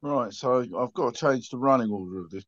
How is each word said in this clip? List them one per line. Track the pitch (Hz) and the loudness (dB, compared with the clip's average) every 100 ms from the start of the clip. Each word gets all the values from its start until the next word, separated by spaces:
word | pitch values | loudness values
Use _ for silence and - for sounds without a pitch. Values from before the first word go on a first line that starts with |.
Right, | 143 139 110 | -2 0 -2
so | 104 131 127 120 87 | -2 2 2 2 -2
I've | 123 | -2
got | - 131 | 0 -2
to | - | 0
change | 151 131 - | 2 2 -2
the | 123 | 0
running | 135 131 110 | 4 4 2
order | 101 90 92 | -4 -6 -10
of | 85 | -10
this | 95 | -12